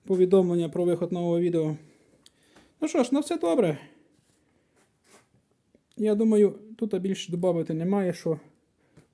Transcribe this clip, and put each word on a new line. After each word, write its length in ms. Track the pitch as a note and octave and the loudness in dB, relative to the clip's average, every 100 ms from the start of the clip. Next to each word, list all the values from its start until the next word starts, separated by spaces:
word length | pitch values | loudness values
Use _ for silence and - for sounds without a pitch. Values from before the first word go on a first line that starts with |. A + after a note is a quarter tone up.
повідомлення 640 | - F#3 F#3 F#3+ F3 F3 E3 | -4 2 4 4 4 0 -2
про 160 | F3+ | -2
виход 280 | F3 E3+ F3 | 0 0 -2
нового 280 | F3+ F3 E3+ | -2 0 0
відео. 360 | F3 E3 D#3 D3+ - _ _ _ _ _ _ - _ - | 0 0 -2 -4 -12 _ _ _ _ _ _ -20 _ -8
Ну 80 | D#4 | -4
що 160 | E4+ | 0
ж, 100 | B3 | 0
на 60 | C#4 | 0
все 180 | D4 E4+ | -2 -2
добре. 400 | E4+ D4+ F3+ C#3+ - _ _ _ _ _ _ _ _ _ _ _ _ - _ _ _ _ _ _ _ - | 0 2 0 -2 -10 _ _ _ _ _ _ _ _ _ _ _ _ -20 _ _ _ _ _ _ _ -4
Я 180 | G#3+ | -2
думаю, 400 | G#3 A3 G#3+ G3+ - G#3+ A3+ | 0 2 4 4 0 -16 -8
тут 220 | A3 F#3 | -4 -4
більше 340 | F#3+ F#3 - | -4 -6 -6
добавити 420 | F3 F3+ E3+ D#3+ | -2 -2 -2 -2
немає, 380 | D#3+ F3 G3+ F#3 | -4 -2 0 -2
що 280 | E3+ E3+ D#3 - _ _ _ _ _ _ | -4 -4 -6 -8 _ _ _ _ _ _